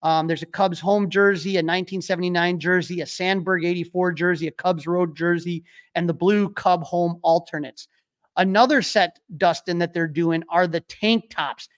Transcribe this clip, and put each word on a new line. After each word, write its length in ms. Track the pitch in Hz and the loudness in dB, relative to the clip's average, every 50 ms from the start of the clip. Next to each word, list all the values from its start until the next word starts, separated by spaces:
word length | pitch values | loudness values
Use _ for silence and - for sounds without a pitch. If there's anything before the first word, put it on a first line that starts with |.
Um, 260 | - 160 160 160 160 | -2 0 0 2 0
there's 160 | 165 165 139 160 | 0 -2 -4 -6
a 20 | |
Cubs 320 | 165 180 - 196 190 175 - | -6 -2 0 0 0 0 -2
home 300 | 151 190 202 208 202 175 | 0 0 2 2 2 2
jersey, 480 | 170 196 202 202 196 170 147 196 190 | 2 2 2 0 -2 -6 -4 -2 -2
a 60 | 180 160 | 0 0
nineteen 380 | 160 170 185 180 - 190 185 | 0 0 -2 -2 -4 -6 -6
seventy-nine 580 | 165 - 190 170 180 180 175 170 170 175 180 165 | -4 -4 -4 -2 -2 0 0 0 0 0 0 -2
jersey, 420 | 147 175 180 180 156 135 180 175 | 0 0 0 0 0 -2 -6 -6
a 40 | 147 | -8
Sandberg 600 | - - - 185 185 196 196 165 190 185 175 160 | -8 -6 -4 -2 0 0 0 0 0 -2 0 0
eighty-four 480 | 175 175 175 165 170 - 180 180 180 175 | 0 -2 -2 -4 -4 -2 -2 0 0 0
jersey, 340 | 143 175 180 180 151 165 | 0 0 0 0 0 -2
a 40 | 156 | -6
Cubs 360 | - - - 180 185 160 143 | -6 -2 0 0 0 0 -2
road 300 | 165 175 180 180 170 147 | -2 0 0 0 -2 -2
jersey, 480 | 151 165 175 175 170 170 180 170 170 170 _ _ - - _ - | -2 0 0 0 0 -2 -4 -6 -8 -10 _ _ -20 -16 _ -4
and 120 | 170 175 | -2 -2
the 60 | 170 160 | -2 0
blue 360 | - 175 190 208 208 202 190 | 0 2 2 4 4 2 0
Cub 320 | 202 - - 185 180 170 156 | -2 -2 0 2 2 0 0
home 360 | - - 175 175 170 170 170 - | -2 -2 0 0 -2 -2 -2 0
alternates. 640 | 165 165 175 165 - - 151 147 120 - - - _ _ _ _ _ _ _ _ _ - | 2 2 2 0 -4 -10 -10 -10 -10 -14 -18 -20 _ _ _ _ _ _ _ _ _ -2
Another 440 | 175 185 190 190 208 247 254 302 262 | 0 0 4 4 6 6 6 4 2
set, 380 | 180 - - 214 180 170 - _ _ - 190 | 2 2 2 2 2 0 -2 _ _ -18 -4
Dustin, 440 | 143 190 170 160 - - 185 175 170 | 0 2 2 2 0 -2 -4 -2 0
that 140 | 175 170 170 | -2 -2 -2
they're 140 | 175 165 | -2 -2
doing 360 | 160 143 156 170 165 165 165 165 - | -2 0 0 0 2 0 0 -2 -2
are 180 | 170 175 185 | 0 2 2
the 140 | 170 160 165 | 2 0 -4
tank 440 | - - - - - 214 226 226 - - | -6 -8 -8 -2 0 2 2 0 -2 -4
tops, 360 | - - 151 135 - - - - _ | -8 -8 -6 -6 -8 -12 -16 -20 _